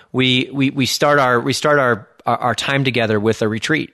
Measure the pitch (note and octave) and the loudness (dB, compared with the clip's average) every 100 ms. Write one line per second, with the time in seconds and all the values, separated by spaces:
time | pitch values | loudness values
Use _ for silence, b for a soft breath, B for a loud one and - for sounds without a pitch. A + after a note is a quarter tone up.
0 | B B2 B2+ B2+ - C#3 C3+ C#3+ B2+ - | B 0 2 2 0 -2 -2 0 -2 0
1 | D3 D3 B2+ A#2+ C#3 - D3+ D3 B2+ G#2+ | 2 4 2 2 0 -2 2 2 2 0
2 | - _ - A#2 B2 - - C#3 C3+ A#2+ | -6 _ -4 -2 -2 -2 -2 -2 0 0
3 | A2 G#2+ A2 G#2+ A2 A2 - D#3 - | 0 0 0 0 -2 -4 -2 -4 -4